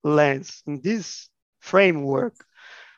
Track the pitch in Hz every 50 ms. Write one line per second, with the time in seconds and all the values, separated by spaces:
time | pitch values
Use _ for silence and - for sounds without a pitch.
0 | - 151 151 147 147 143 139 135 - - - - - 147 147 139 127 185 226 220
1 | 170 - - - - _ _ _ _ _ _ _ - - - 190 196 185 170 151
2 | 139 139 135 131 247 233 - _ - _ _ _ - - - - - - _